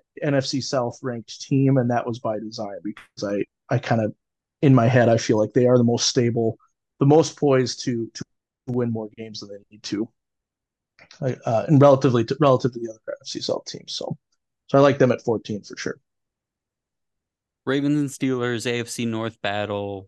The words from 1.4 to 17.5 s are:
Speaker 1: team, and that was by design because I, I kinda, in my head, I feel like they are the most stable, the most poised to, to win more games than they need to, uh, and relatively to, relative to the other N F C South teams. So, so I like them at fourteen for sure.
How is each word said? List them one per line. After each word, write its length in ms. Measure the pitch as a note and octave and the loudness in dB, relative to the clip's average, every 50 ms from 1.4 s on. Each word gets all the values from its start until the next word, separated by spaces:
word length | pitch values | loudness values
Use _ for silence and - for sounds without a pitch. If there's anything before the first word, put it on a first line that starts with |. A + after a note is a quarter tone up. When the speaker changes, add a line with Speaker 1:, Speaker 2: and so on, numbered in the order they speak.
Speaker 1:
team, 360 | - - C#3 C3+ C#3 C3+ C#3 C3+ | -6 -2 2 2 4 4 4 4
and 120 | A#2+ A#2+ | 2 2
that 160 | A#2+ A#2+ - | 0 -2 -2
was 140 | B2 A2+ A#2+ | -4 -6 -6
by 180 | - A2+ G#2+ G#2+ | -6 -6 -6 -6
design 400 | A2 G#2+ A2+ A#2 A2 G2+ G2 - - | -8 -10 -10 -10 -10 -10 -12 -10 -10
because 400 | G#2 - - - _ _ - G#2 | -12 -12 -12 -16 _ _ -10 -6
I, 200 | G2+ G2+ G2 G2+ - _ _ _ - - | -6 -4 -4 -6 -6 _ _ _ -4 -4
I 60 | A#2+ | -4
kinda, 340 | - - B2 A2+ A2 G#2+ - _ _ _ _ _ _ _ _ _ | -2 -2 -2 -2 -2 -4 -6 _ _ _ _ _ _ _ _ _
in 140 | - C#3 C3+ | 4 6 6
my 120 | B2+ A2+ A#2+ | 6 6 6
head, 220 | B2 B2+ A#2 A2+ | 4 4 4 4
I 80 | A2+ A2+ | 4 2
feel 220 | - - A#2 G#2+ | 2 2 2 2
like 140 | G#2+ G2+ - | 0 0 2
they 120 | B2+ B2 | 2 4
are 140 | B2 B2+ B2 | 4 4 4
the 40 | A#2+ | 4
most 240 | A#2 A#2 A2 - - | 2 2 0 -2 0
stable, 520 | - C#3 A#2+ A#2 A#2 A#2+ A2+ A2 - - _ _ _ _ _ _ _ - | 0 0 0 0 0 0 -2 -2 -4 -6 _ _ _ _ _ _ _ 0
the 80 | C3+ C#3 | 4 6
most 320 | D3+ D#3+ D#3 - - - | 6 6 4 2 -2 -2
poised 440 | D3 C#3+ C3+ C3 B2+ A2+ - - - | 0 2 2 2 2 0 -4 -6 -6
to, 260 | C3+ A#2+ A2+ A2+ A2 - | -4 -4 -4 -6 -8 -10
to 100 | - - - _ _ _ _ _ _ _ - | -14 -16 -16 _ _ _ _ _ _ _ -6
win 240 | A#2+ B2+ A#2+ A#2 | -4 -2 -2 -2
more 180 | A2+ A2+ A2 G#2 - A2+ | -4 -6 -8 -10 -12 -14
games 220 | A2 A2 G#2+ - | -16 -14 -14 -16
than 100 | G#2+ G2+ | -16 -16
they 80 | G2+ G2+ G2+ _ | -18 -20 -20 _
need 100 | G#2+ G#2+ - | -20 -18 -12
to, 240 | - G2+ G2+ A#2 - _ _ _ _ _ _ _ _ _ _ _ _ _ _ _ _ _ _ - - - - | -8 -6 -6 -6 -6 _ _ _ _ _ _ _ _ _ _ _ _ _ _ _ _ _ _ -20 -20 -14 -8
uh, 440 | D3 B2+ A#2+ - - C3+ A2+ A2 - - | -6 -6 -6 -6 -4 -4 -2 -2 2 4
and 140 | D#3 C3 | 6 6
relatively 420 | C#3+ C#3+ C3+ C3+ D3 C3+ A#2+ A#2+ A2+ | 8 8 6 6 4 2 2 0 0
to, 120 | - C#3 - | -2 -2 0
relative 340 | D3+ C#3 B2+ B2 - B2 A#2+ | 2 2 4 2 0 -2 -4
to 60 | A#2+ | -6
the 100 | A#2 A2 | -10 -12
other 100 | A2 - _ - | -12 -12 _ -12
N 80 | - - | -12 -12
F 80 | - - | -12 -12
C 120 | - - | -12 -8
South 260 | - - - - - | -6 -6 -6 -6 -8
teams. 280 | - - - - - - | -12 -16 -16 -14 -14 -12
So, 220 | - - - E3 - _ _ _ _ _ _ _ _ _ - | -10 -10 -10 -10 -12 _ _ _ _ _ _ _ _ _ 0
so 100 | - C#3 | 4 4
I 40 | |
like 180 | C#3+ C#3+ B2 - | 6 4 4 4
them 120 | C3+ B2 | 2 2
at 120 | A#2+ - - | 2 0 -2
fourteen 400 | A#2+ A2+ G#2 - - A2 G2+ - | -4 -4 -4 -4 -8 -10 -10 -10
for 120 | - F2+ | -14 -14
sure. 240 | - - - - - _ _ _ _ _ _ _ _ _ _ _ _ _ _ _ _ _ _ _ _ _ _ _ _ _ _ _ _ _ _ | -12 -10 -10 -10 -12 _ _ _ _ _ _ _ _ _ _ _ _ _ _ _ _ _ _ _ _ _ _ _ _ _ _ _ _ _ _